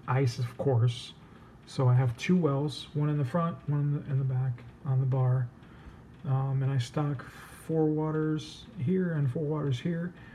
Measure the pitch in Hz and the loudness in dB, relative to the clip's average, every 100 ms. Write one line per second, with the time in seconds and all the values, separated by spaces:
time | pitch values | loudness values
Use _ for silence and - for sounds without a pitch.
0 | - 131 131 - 120 - 143 123 123 - | -2 2 2 0 -6 -2 2 4 4 0
1 | - - - - - - - - 127 123 | -8 -18 -20 -20 -20 -20 -12 0 4 6
2 | 127 - - 180 156 139 147 - - 147 | 4 0 2 4 4 2 -2 -4 -6 -2
3 | 147 147 131 175 170 - - 147 143 147 | 0 0 0 0 -2 -4 -2 0 0 -2
4 | - 135 135 127 131 120 - - - 131 | -2 0 0 0 0 -4 -8 -10 0 2
5 | 131 135 127 131 123 - - - - - | 2 2 2 2 0 -8 -20 -20 -20 -20
6 | - - 147 131 135 135 135 135 120 156 | -20 -10 -2 0 0 0 0 0 -2 -2
7 | 147 143 - - - - - 160 156 151 | -2 -2 -8 -16 -18 -16 -2 2 4 2
8 | 156 156 156 156 - - - 185 131 185 | 0 0 0 -2 -4 -14 -16 -4 0 2
9 | 180 156 139 165 147 151 147 123 175 165 | 2 2 0 0 -2 0 0 0 -2 -2
10 | 175 - - | -4 -8 -18